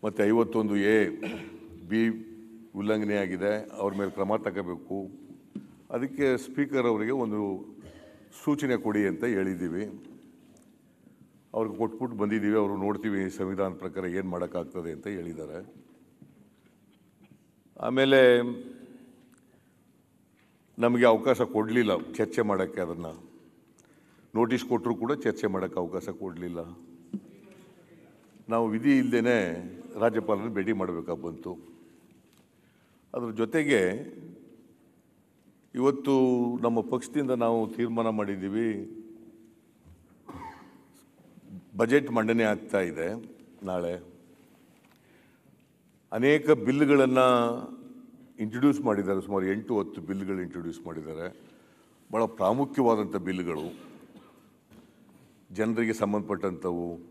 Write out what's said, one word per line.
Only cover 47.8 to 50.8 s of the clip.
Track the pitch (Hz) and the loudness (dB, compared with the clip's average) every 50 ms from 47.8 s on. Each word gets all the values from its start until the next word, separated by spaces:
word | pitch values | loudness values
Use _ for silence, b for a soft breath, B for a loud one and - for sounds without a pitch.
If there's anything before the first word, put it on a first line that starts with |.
| - - - - - - - - - - - - | -18 -20 -20 -20 -20 -20 -20 -20 -20 -20 -8 -8
ಇಂಟ್ರೊಡ್ಯೂಸ್ | 110 107 107 123 131 143 139 143 | -6 -6 -2 4 4 4 4 4
ಮಾಡಿದ್ದಾರೆ, | 139 120 104 101 101 92 98 98 95 | 2 2 2 2 2 0 0 -2 -2
ಸುಮಾರು | 101 101 98 95 | -2 -2 0 2
ಎಂಟು | 95 98 107 107 113 123 104 | 0 0 -2 -2 -2 -2 -2
ಹತ್ತು | 98 80 - - 85 | -2 -2 -6 -14 -8
ಬಿಲ್ಗಳು | 80 98 98 98 92 98 92 90 | -6 -6 -6 -4 -4 -4 -6 -6
ಇಂಟ್ರೊಡ್ಯೂಸ್ | 80 73 90 82 85 80 - | -8 -8 -8 -8 -8 -10 -10